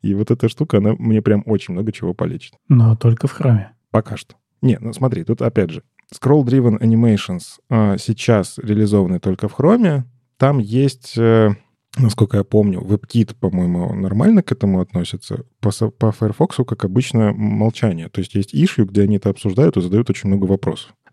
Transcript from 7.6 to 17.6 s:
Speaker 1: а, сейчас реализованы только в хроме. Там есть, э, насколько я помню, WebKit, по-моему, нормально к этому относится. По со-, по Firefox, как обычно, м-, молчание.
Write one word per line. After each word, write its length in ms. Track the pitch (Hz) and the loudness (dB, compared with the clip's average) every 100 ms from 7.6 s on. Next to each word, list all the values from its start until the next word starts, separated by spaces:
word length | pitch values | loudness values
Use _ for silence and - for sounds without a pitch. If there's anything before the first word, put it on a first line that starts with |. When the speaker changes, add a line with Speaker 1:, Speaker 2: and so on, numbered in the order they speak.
| - | -4
Speaker 1:
а, 300 | 117 104 98 | 0 0 0
сейчас 580 | - 110 - 107 90 - | -4 -4 2 0 0 -8
реализованы 640 | 104 104 104 101 92 90 | -4 0 2 2 0 -2
только 280 | 101 92 104 | -4 -4 -6
в 40 | |
хроме. 540 | - 147 240 196 143 123 _ _ - | 0 2 4 2 0 -6 _ _ -2
Там 200 | 135 143 | 0 0
есть, 540 | 104 123 139 - - 113 | 0 0 0 -2 -10 0
э, 320 | 113 113 107 101 _ _ _ - | 4 4 4 0 _ _ _ 0
насколько 400 | 117 - 107 101 | 0 2 0 0
я 60 | |
помню, 360 | - 107 104 90 | 0 2 2 -2
WebKit, 560 | 90 104 - 120 107 - | -2 -4 -2 0 0 -2
по-моему, 540 | 95 90 87 87 87 | -4 -2 -2 -2 -4
нормально 500 | 98 95 101 185 220 | -4 -4 2 4 4
к 80 | - | 2
этому 300 | - 98 92 | -2 0 0
относится. 640 | 90 90 87 - - 98 - - | -2 -4 -6 -10 -10 -12 -12 -6
По 100 | 104 | -4
со-, 200 | - 110 | -2 -4
по 200 | - 110 | -2 -2
Firefox, 460 | - 107 - - - 120 | 0 -4 -2 -2 -2 -4
как 200 | 107 95 | -4 -2
обычно, 320 | 117 127 113 | -2 0 0
м-, 160 | 107 | 0
молчание. 760 | 98 107 107 | 0 -2 0